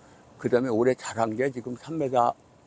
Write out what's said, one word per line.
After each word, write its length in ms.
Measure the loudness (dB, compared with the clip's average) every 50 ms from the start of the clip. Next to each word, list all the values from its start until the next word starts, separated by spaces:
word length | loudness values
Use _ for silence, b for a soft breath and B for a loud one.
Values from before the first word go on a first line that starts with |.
| b b b b b -20 -12 -6
그다음에 300 | -2 0 2 2 2 0
올해 260 | 0 2 4 2 2
자란 420 | 0 -4 -6 -2 -2 -2 0 0
게 140 | -2 -2 -4
지금 260 | -4 -6 -10 -10 -12
삼 220 | -12 -10 -8 -6 -4
미터, 360 | -4 0 2 2 2 2 0 -4 _ _ _ _ _